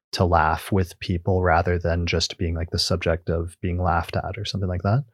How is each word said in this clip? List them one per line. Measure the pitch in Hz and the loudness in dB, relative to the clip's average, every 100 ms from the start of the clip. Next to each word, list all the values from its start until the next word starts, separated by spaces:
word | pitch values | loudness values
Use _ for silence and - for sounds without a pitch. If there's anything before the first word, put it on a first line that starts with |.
| _ | _
to | - | 0
laugh | 90 85 78 80 - | 4 4 4 0 0
with | 98 90 - | 0 0 -4
people | - 90 98 92 | -4 -2 0 2
rather | 90 85 90 87 | 4 4 2 0
than | 85 85 85 | 0 -2 0
just | 82 - - | 0 -2 -4
being, | 85 | -4
like, | 82 85 | -4 -4
the | 90 | -4
subject | - 90 85 82 - | -2 -2 0 -2 -2
of | 85 85 - | -4 -4 -6
being | 92 87 | -4 -2
laughed | 90 85 80 - | 0 0 -2 -4
at | 82 107 | -6 -8
or | |
something | 101 98 95 | -8 -4 -4
like | 90 | -2
that. | 101 120 143 | 0 0 0